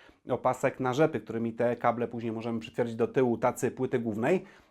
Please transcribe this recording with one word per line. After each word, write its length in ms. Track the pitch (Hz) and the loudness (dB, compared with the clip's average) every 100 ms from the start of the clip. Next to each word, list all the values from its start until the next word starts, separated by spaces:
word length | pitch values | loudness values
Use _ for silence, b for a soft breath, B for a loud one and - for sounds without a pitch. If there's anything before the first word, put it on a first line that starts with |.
| b b - | b b -6
opasek 500 | 120 127 127 135 - | -2 0 2 0 0
na 140 | 127 | 0
rzepy, 260 | 135 156 120 | 2 2 2
którymi 340 | - 113 117 | -4 -4 -4
te 220 | 113 120 120 | 0 0 2
kable 320 | 123 117 117 | 2 2 -2
później 240 | 120 113 | -4 -6
możemy 280 | 113 117 113 | -4 -4 -4
przytwierdzić 360 | 110 - 120 113 | -4 -4 -2 0
do 120 | 113 | 0
tyłu 300 | 139 127 113 | 4 2 4
tacy 340 | 123 120 120 | 0 0 -2
płyty 280 | - 127 123 | -2 -2 0
głównej. 440 | 113 104 131 185 - B B | -2 0 2 2 -2 B B